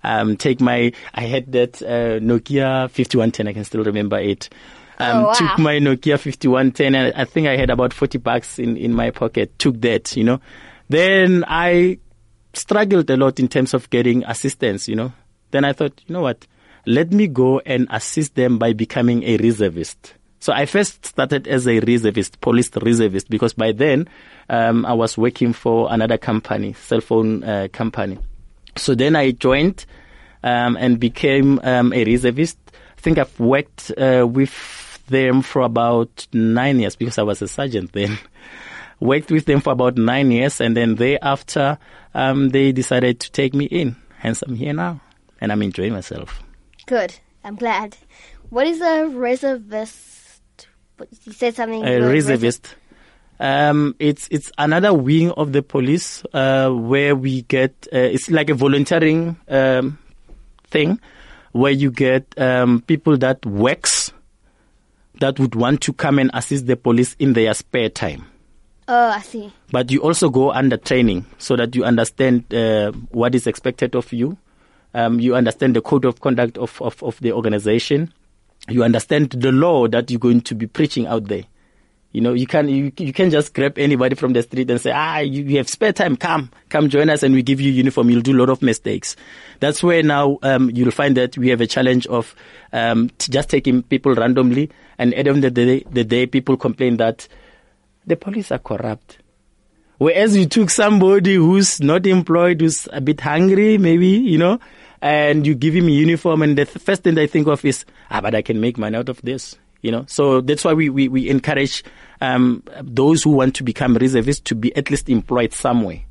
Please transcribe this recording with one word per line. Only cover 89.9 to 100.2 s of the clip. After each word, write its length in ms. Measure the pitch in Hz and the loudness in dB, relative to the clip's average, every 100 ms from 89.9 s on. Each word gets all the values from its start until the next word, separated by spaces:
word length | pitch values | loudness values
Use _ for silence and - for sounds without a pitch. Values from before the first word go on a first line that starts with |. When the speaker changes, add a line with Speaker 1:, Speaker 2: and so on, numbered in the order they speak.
| 170 | 4
Speaker 1:
now, 380 | 156 143 143 143 | 4 2 2 0
um, 280 | 135 131 127 | 0 2 2
you'll 180 | 120 123 | 2 0
find 260 | - 143 127 | 2 2 2
that 200 | 123 - | 0 0
we 120 | 123 | 0
have 100 | 120 | 2
a 80 | 117 | 0
challenge 400 | - 131 123 - | 0 2 2 0
of, 260 | 120 110 - - - - | -4 -4 -14 -20 -20 -8
um, 380 | 120 117 117 120 _ | -4 0 2 0 _
t-, 160 | - | -4
just 160 | 131 147 | -2 0
taking 340 | 143 - 127 | 0 2 0
people 320 | 120 135 139 120 | 0 -2 2 2
randomly. 540 | 117 127 127 123 147 - - - | 2 2 2 2 -2 -8 -20 -2
And 160 | 123 | -2
at 120 | 120 139 | 2 2
the 60 | |
end 120 | 143 | 2
of 100 | 135 123 | 2 2
the 100 | 123 | 2
day, 200 | 131 - | 2 -2
the 120 | 123 110 | -4 0
day, 200 | 120 127 | 0 0
people 300 | 135 131 131 | -2 0 -2
complain 400 | 127 110 123 117 | -2 -2 -2 2
that 300 | 113 113 - - - _ _ _ _ _ - | 0 -2 -14 -20 -20 _ _ _ _ _ -6
the 80 | 170 | -6
police 340 | - 214 196 | -4 -8 -6
are 100 | 131 | -8
corrupt. 580 | - 104 117 107 _ - _ _ _ _ _ _ _ _ | -6 -8 -6 -10 _ -20 _ _ _ _ _ _ _ _
Whereas 400 | 147 170 | 2 4